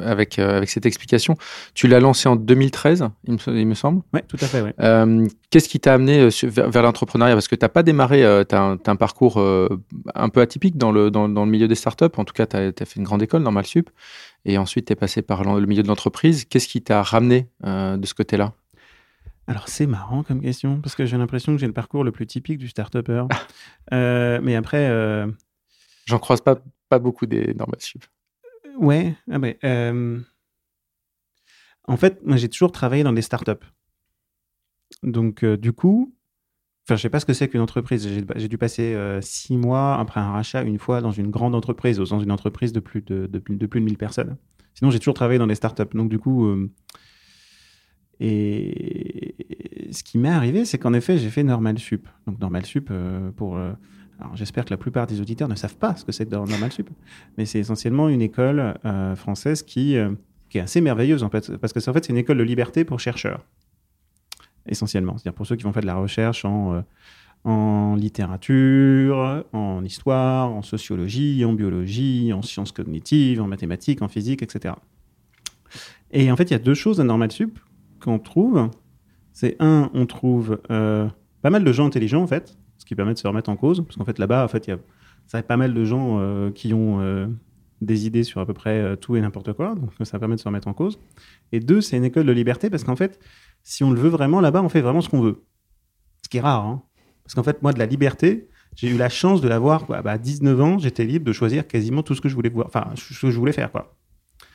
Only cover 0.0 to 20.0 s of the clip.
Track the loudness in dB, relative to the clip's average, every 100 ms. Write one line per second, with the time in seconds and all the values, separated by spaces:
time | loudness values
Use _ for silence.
0 | -2 0 0 0 0 2 0 0 0 -2
1 | 0 2 2 -2 -4 -18 -12 2 8 8
2 | 8 6 4 2 4 4 4 2 2 2
3 | 0 -6 -4 -4 -2 0 0 0 0 0
4 | 0 -4 -4 -4 -2 -2 -2 2 6 6
5 | 6 4 2 -2 4 4 6 2 4 6
6 | 6 8 8 6 0 2 4 6 4 4
7 | -2 4 6 6 4 2 4 6 6 6
8 | 6 6 8 6 6 2 2 0 0 2
9 | 0 4 2 4 2 4 2 -2 -10 -16
10 | -10 -2 2 4 4 2 0 2 2 4
11 | 4 2 0 0 2 2 4 2 0 2
12 | 0 2 -6 -2 -2 0 -2 -4 -10 -6
13 | -2 0 2 2 2 0 2 0 0 _
14 | -20 -20 -20 _ 0 0 0 -4 -2 -2
15 | -2 -2 -2 -2 0 2 2 2 2 0
16 | 0 2 2 2 0 -2 0 -8 0 0
17 | 4 2 4 4 2 _ -6 -4 -2 -4
18 | -6 -4 -2 0 -2 -4 _ _ _ _
19 | _ _ -20 -20 -10 -8 -8 -4 -2 -2